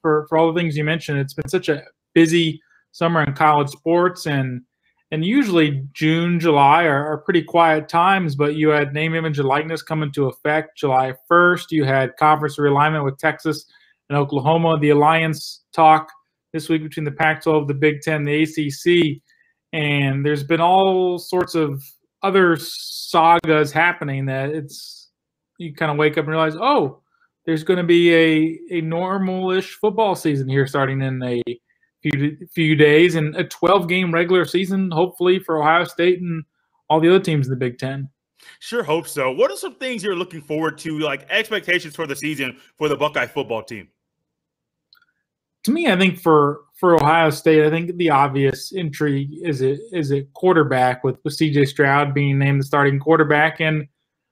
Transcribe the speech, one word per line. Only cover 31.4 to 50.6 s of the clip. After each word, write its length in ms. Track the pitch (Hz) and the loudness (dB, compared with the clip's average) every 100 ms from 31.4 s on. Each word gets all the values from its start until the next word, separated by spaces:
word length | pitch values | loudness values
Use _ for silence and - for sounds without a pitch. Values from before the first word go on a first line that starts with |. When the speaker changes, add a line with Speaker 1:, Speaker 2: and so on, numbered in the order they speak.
| 120 120 _ _ _ _ | -6 -10 _ _ _ _
Speaker 1:
few, 360 | 156 143 143 151 180 | -4 -2 -2 -6 -10
few 240 | - 156 151 | -2 0 4
days 400 | 151 151 175 165 | 6 6 4 2
and 200 | 151 165 | -2 -4
a 80 | |
twelve-game 680 | 170 - 170 196 170 185 180 | -8 -2 2 2 0 -2 -2
regular 320 | 165 175 185 156 | -2 0 0 0
season, 460 | 180 190 196 190 | -2 -2 -2 -2
hopefully, 480 | 160 180 - 180 190 | -2 -2 -2 -2 -2
for 220 | 185 160 | -2 0
Ohio 220 | 151 165 | 2 2
State 380 | 170 - 175 180 | 0 -2 0 0
and 220 | 175 165 151 _ _ _ _ | -4 -8 -10 _ _ _ _
all 100 | 156 | 2
the 100 | 165 | 4
other 100 | 185 | 4
teams 280 | 190 151 131 | 2 -2 -2
in 40 | |
the 60 | 131 | -4
Big 200 | 127 123 | -6 -6
Ten. 320 | 131 139 135 - _ _ - _ | -10 -8 -12 -16 _ _ -20 _
Speaker 2:
Sure 240 | - 240 | -10 -8
hope 240 | 156 160 - | -2 -4 -4
so. 240 | 143 131 | -4 -4
What 200 | 135 269 | 0 0
are 60 | 392 | 0
some 180 | 370 233 | -12 -10
things 280 | 254 233 | -8 -6
you're 120 | 202 175 | -6 -6
looking 260 | 180 160 | -8 -12
forward 360 | 143 156 160 151 | -8 -4 -4 -6
to, 200 | 160 151 | -8 -4
like, 260 | 151 139 - | -4 -6 -4
expectations 640 | 196 220 214 165 175 160 147 | -4 -2 -6 -2 -4 -4 -10
for 120 | 156 | -8
the 80 | 139 | -6
season 420 | 151 143 131 - _ _ | -8 -6 -8 -10 _ _
for 120 | 151 | -4
the 60 | 139 | -2
Buckeye 320 | 147 147 123 | -2 -2 -4
football 360 | 147 113 113 | -6 -6 -8
team? 240 | - 110 90 _ _ _ _ _ _ _ _ _ _ _ _ _ _ _ _ _ - | -8 -16 -18 _ _ _ _ _ _ _ _ _ _ _ _ _ _ _ _ _ -4
Speaker 1:
To 60 | |
me, 200 | 311 320 | -2 0
I 40 | 185 | 2
think 240 | 190 - | 0 0
for, 420 | 165 151 143 147 _ | 2 4 2 -2 _
for 220 | - 180 165 | -2 2 4
Ohio 340 | 143 165 160 | 4 2 2
State, 340 | 143 165 156 | 0 2 4
I 60 | 151 | 4
think 260 | 165 170 175 | 0 -6 -4
the 120 | 165 | 0
obvious 640 | 139 143 135 135 131 - | 2 2 0 -2 -2 -8
intrigue 580 | 185 165 139 151 139 139 156 | -8 -8 -4 -2 -2 -6 -8
is 180 | 175 135 | -6 -2
a, 160 | 131 143 226 180 | -2 -4 -6 -6
is 160 | 139 | -2
a 120 | 139 139 | -4 -4
quarterback 720 | - 185 170 | -2 2 2